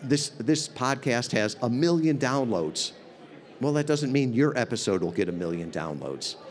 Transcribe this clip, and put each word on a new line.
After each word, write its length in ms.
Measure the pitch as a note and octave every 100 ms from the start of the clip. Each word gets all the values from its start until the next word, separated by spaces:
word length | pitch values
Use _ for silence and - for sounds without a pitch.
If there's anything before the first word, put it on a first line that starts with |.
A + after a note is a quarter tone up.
this, 280 | C3+ C#3+ - -
this 280 | A#2 D3+ -
podcast 640 | - B2+ C#3 C#3 A#2+ A#2+
has 220 | A2+ G#2+ -
a 80 | A#2+
million 480 | B2 E3+ E3+ D#3+ C#3+
downloads. 760 | B2+ C#3 B2 F#2 D#2 - - - - - - - - -
Well, 140 | C#3
that 140 | D3 D3
doesn't 260 | D3 C#3
mean 180 | C#3 B2+
your 260 | A#2 D3 B2
episode 440 | A#2 A2+ - F#2
will 100 | E2+
get 160 | E2+ F2+
a 60 |
million 360 | F2 E2+ E2+ E2
downloads, 680 | D#2+ D#2 C#2+ C#2 C#2 - - -